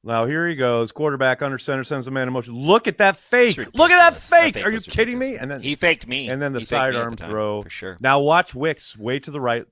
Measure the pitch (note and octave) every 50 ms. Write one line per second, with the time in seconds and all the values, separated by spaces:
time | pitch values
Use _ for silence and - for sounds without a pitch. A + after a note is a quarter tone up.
0 | _ G#2+ A#2 A2+ A2+ B2 D3+ D#3+ E3+ E3+ E3 C#3 B2+ B2 A#2+ A#2 A#2 G#2+ - -
1 | D3+ D3+ C#3+ C3 C3+ C3 B2+ - D3 C#3 C3+ A#2+ - - C#3 C3+ B2+ - D3 C3+
2 | A#2+ C3 C3 C3+ C3 B2+ B2+ B2+ A2+ B2 A#2 A#2+ C3+ D#3 G3 A#3 - A#3 - -
3 | G#3 G3 F#3 - - - - B3 A#3+ A#3 F3 - A2+ - - A#3 D#4+ F4 F4+ F4+
4 | E4+ E4+ E4 - - - F4 E4+ E4 D#4 F#3+ G#3+ - G#3 A3 A3+ F#3 - - G#3
5 | A3+ A#3+ B3 B3 C4 C4+ B3 - B2+ C3+ C#3+ C3 A2 C#3 D3 - - F3 D#3+ -
6 | - A#2 B2+ C#3 C3+ A#2+ C3 C#3 C#3+ C#3+ C3+ B2 A2 - D#3 C#3+ C3 C3 B2+ A#2+
7 | A#2 A#2 A#2 G#2 - - G#2+ G#2+ G#2+ G#2+ G#2 G#2 G2+ - - - F#2+ F#2+ F#2 F#2
8 | A#2 C3 C#3 C#3+ C#3+ D3 D#3+ F3 - - - B2+ D3 D#3+ D3 - - - - A2
9 | G#2 A#2 B2+ C#3 C3+ - C#3+ D3 B2+ A#2+ A#2 A#2 A#2 _